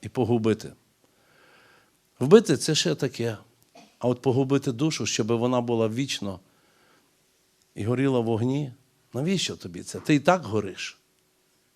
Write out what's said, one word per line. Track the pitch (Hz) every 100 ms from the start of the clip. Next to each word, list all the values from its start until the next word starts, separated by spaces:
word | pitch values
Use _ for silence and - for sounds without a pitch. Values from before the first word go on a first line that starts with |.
і | 107
погубити. | - 113 120 110 104 - - _ _ _ _ _ _ _ _ _ _ _ _ _ _
Вбити — | 127 214 - 135
це | -
ще | 151 175
таке. | 151 135 - 117 107 - _ _ - - _
А | 120
от | 123
погубити | 135 123 131 139 139
душу, | 117 156 - 110
щоб | - 110
вона | 117 123 127
була | 120 117 110
вічно | 113 139 - 101 92 - _ _ _ _ _ _ _ _ _ _ _ _
і | -
горіла | 104 123 139 127
в |
вогні, | 113 110 123 139 139 120 _ _ _
навіщо | 123 160 190 - 87
тобі | 98 87
це? | - 151
Ти | -
і | 147
так | 170 180
гориш. | 110 107 98 90 - - _ _ _ _ _ _ _